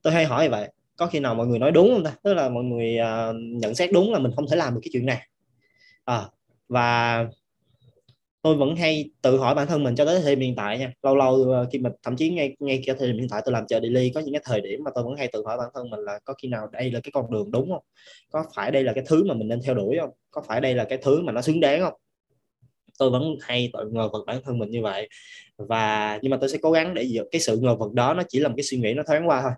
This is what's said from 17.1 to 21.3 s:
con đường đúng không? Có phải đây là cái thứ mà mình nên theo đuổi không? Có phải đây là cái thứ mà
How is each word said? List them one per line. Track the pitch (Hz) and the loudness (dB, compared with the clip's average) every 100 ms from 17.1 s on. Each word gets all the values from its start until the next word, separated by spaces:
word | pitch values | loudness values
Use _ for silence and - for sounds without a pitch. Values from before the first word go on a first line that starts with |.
con | 139 117 | -6 -2
đường | 113 101 | -4 0
đúng | 117 160 | -2 -2
không? | 185 _ _ - - _ | -6 _ _ -20 -20 _
Có | 156 156 - | -6 -6 -4
phải | 104 | 0
đây | 135 | 2
là | 127 | 2
cái | 117 127 | -2 2
thứ | 160 | 2
mà | 196 | 2
mình | 120 107 | -2 -4
nên | 120 131 | -4 -2
theo | 110 | -2
đuổi | 98 156 | 0 -2
không? | 151 - _ | -4 -10 _
Có | 156 - | -14 -4
phải | 113 | -2
đây | 135 123 | 0 0
là | |
cái | 110 127 | -2 -2
thứ | 139 151 | 2 2
mà | 170 | 2